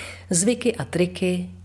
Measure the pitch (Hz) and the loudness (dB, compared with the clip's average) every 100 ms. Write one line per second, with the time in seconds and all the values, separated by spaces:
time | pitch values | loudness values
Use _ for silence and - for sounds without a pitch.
0 | - - - 175 202 240 240 - 131 170 | -14 -12 0 2 4 2 0 0 0 2
1 | 180 - 180 180 180 - | 2 2 0 0 -4 -10